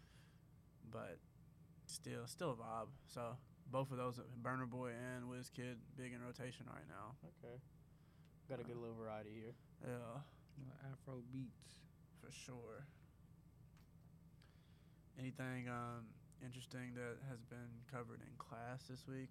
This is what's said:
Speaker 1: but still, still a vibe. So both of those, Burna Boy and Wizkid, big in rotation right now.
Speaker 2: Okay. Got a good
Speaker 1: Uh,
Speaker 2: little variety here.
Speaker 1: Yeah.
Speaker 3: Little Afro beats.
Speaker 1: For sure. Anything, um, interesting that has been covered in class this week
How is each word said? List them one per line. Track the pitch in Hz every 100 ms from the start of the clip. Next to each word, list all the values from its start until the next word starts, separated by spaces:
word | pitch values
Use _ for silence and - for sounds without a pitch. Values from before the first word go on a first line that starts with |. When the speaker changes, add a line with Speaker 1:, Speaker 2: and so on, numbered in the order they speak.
| - - - - - - - - 113
Speaker 1:
but | 113 107 85 - - - - - - -
still, | - 127 123 117
still | - 175
a | 117
vibe. | 113 113 110 135 -
So | - 120 123 - - -
both | 131 135
of | 127
those, | 123 117 - 120
Burna | 120 131 127
Boy | 127 123 117
and | 123 127 123
Wizkid, | 123 123 - 123 120 - 139
big | 127
in | 120
rotation | 123 123 127 - -
right | - 78
now. | 90 107 139 165 -
Speaker 2:
Okay. | 120 123 - - - - - - - - -
Got | 131
a |
good | 117 120
Speaker 1:
Uh, |
Speaker 2:
little | 117 113
variety | 110 107 107 110
here. | 110 127 - - 127
Speaker 1:
Yeah. | 123 117 120 147 - - 139
Speaker 3:
Little | 131 147 139
Afro | 131 - 127 120
beats. | 131 131 - - - - - - - -
Speaker 1:
For |
sure. | - - 127 113 107 143 - - - - - - - - - - - - - - - - - - - - - - -
Anything, | 127 123 131 127 123
um, | 120 120 120 110 - - -
interesting | 131 123 123 131 123 123
that | 120 117 135
has | 120
been | 117 120 120 117 120
covered | 127 117 113
in | 110 120
class | - 117 117 127 -
this | 127 -
week | 135 131